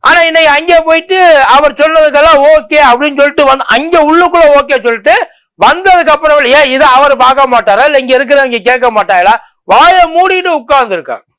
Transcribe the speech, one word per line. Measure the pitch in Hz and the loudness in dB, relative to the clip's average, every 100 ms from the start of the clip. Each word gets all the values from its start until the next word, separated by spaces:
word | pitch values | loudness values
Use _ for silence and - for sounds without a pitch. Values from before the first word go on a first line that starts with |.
| - | 0
ஆனா | 349 330 | 0 0
இன்னைக்கு | 320 320 285 | 0 0 0
அங்க | 330 339 320 | 0 0 2
போயிட்டு | 330 330 370 359 302 254 262 | -2 -2 0 2 2 2 2
அவர் | 294 - | 0 -2
சொன்னதுக்கெல்லாம் | 311 320 302 285 320 302 285 | -2 0 0 2 2 2 2
ஓகே | 311 311 302 277 | 0 0 0 0
அப்படின்னு | 240 294 285 | 0 -2 -2
சொல்லிட்டு | 285 285 277 | -2 0 0
வந்து, | 269 - 233 | -2 -2 -4
அங்க | 320 339 302 | -2 -2 0
உள்ளுக்குள்ள | 320 349 339 311 285 | 0 0 2 2 2
ஓகே | 269 269 226 | 0 -4 -4
சொல்லிட்டு | 226 220 381 - _ _ _ 233 | -4 -2 -2 -4 _ _ _ -2
வந்ததுக்கு | 320 381 359 311 285 | -2 0 0 0 -2
அப்புறம், | 302 294 254 277 | 0 0 2 0
ஏன் | 277 262 | 0 0
இதை | 285 262 | 2 2
அவர் | 285 254 | 2 2
பார்க்க | 247 269 269 240 | 0 0 0 0
மாட்டாரா, | 220 202 285 | 0 0 0
இல்ல | 285 | 0
இங்க | 262 262 | -2 -2
இருக்கிறவங்க | 269 285 269 233 196 | 0 0 0 -2 -2
கேட்க | 247 247 214 | 0 -2 -2
மாட்டாங்களா? | 202 185 185 226 _ _ - | -2 0 0 -2 _ _ -2
வாயை | 208 330 370 330 330 | 2 2 2 0 0
மூடிட்டு | 381 370 359 311 | -2 -2 -4 -6
உட்கார்ந்து | 233 277 233 180 | -2 -2 -2 -6
இருக்காங்க. | 135 110 _ | -8 -14 _